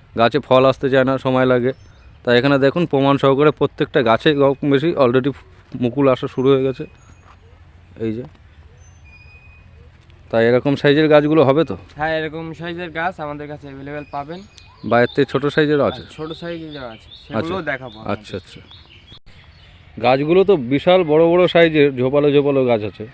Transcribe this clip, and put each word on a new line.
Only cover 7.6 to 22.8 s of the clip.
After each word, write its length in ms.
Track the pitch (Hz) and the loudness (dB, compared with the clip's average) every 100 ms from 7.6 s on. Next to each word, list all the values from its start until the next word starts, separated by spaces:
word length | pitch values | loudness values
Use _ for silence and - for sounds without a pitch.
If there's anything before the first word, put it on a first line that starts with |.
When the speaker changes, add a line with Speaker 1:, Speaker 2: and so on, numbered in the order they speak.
| - - - - | -20 -20 -20 -10
Speaker 1:
এই 160 | 113 | -8
যে 100 | 110 147 - - - - - - - - 1077 427 415 - - - - - - _ - - | -8 -12 -20 -20 -20 -20 -20 -20 -20 -20 -20 -20 -20 -20 -20 -20 -20 -20 -20 _ -20 -4
তাই 160 | 113 117 | 0 2
এরকম 300 | 123 143 139 | 2 0 0
সাইজের 320 | 147 143 156 | 2 2 4
গাছগুলো 360 | 151 147 160 | 4 4 2
হবে 200 | 131 143 | 2 2
তো? 120 | 151 90 - 147 | -2 -6 -14 -8
Speaker 2:
হ্যাঁ, 240 | 156 160 | -6 -4
এরকম 320 | 156 160 165 | -6 -10 -14
সাইজের 360 | 156 170 170 175 | -12 -12 -12 -12
গাছ 300 | 160 170 - | -8 -8 -8
আমাদের 280 | 147 147 147 | -12 -12 -14
কাছে 180 | 147 139 | -16 -16
অ্যাভেলেবেল 380 | 139 139 147 143 | -16 -14 -14 -12
পাবেন। 300 | 143 143 180 208 - - - | -12 -12 -14 -18 -20 -20 -14
Speaker 1:
বা 160 | 110 117 | -2 0
এর 60 | 120 | 2
থেকে 200 | - 135 | 0 -2
ছোট 160 | 139 143 | -2 -2
সাইজেরও 380 | 160 147 147 | 0 0 2
আছে? 180 | 110 87 | 0 -2
Speaker 2:
হ্যাঁ, 100 | 82 | -10
ছোট 200 | - 156 | -14 -14
সাইজেরও 540 | 156 170 165 156 147 123 | -12 -14 -14 -14 -16 -16
আছে, 220 | 110 - | -18 -20
Speaker 1:
আচ্ছা। 260 | - - | -20 -10
Speaker 2:
সেগুলোও 280 | 113 160 185 | -8 -6 -8
দেখাবো 360 | 151 131 127 107 | -8 -10 -12 -12
আপনাদের। 220 | 107 104 | -10 -10
Speaker 1:
আচ্ছা, 160 | 104 95 | -10 -16
আচ্ছা। 240 | - - - - - - - - - - - - - - - - | -16 -20 -20 -20 -20 -20 -20 -20 -20 -20 -20 -20 -20 -20 -20 -4
গাছগুলো 420 | 117 139 151 185 | 0 0 2 2
তো 120 | 190 180 | 4 2
বিশাল 480 | 120 139 180 185 | 0 -2 2 2
বড় 220 | 160 156 170 | 2 2 4
বড় 220 | 175 175 | 2 2
সাইজের, 480 | 170 165 156 143 127 | 4 2 4 2 0
ঝোপালো 360 | 131 147 147 | -2 0 2
ঝোপালো 320 | 139 143 139 | 2 2 0
গাছ 180 | 127 113 | 0 0